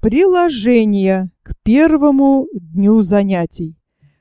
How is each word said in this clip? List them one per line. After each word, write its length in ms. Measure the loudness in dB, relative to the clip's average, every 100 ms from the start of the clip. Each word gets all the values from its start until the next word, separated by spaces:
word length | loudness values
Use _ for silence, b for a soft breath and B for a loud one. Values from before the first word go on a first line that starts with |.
Приложение 1300 | 0 0 2 2 0 -2 0 2 2 0 0 -2 -4 _
к 100 | -16 -8
первому 880 | 0 2 2 2 2 2 2 0 -4
дню 500 | -12 -10 -2 0 2
занятий. 760 | 2 0 0 -2 -4 -8 -12 -12 _ _ _ _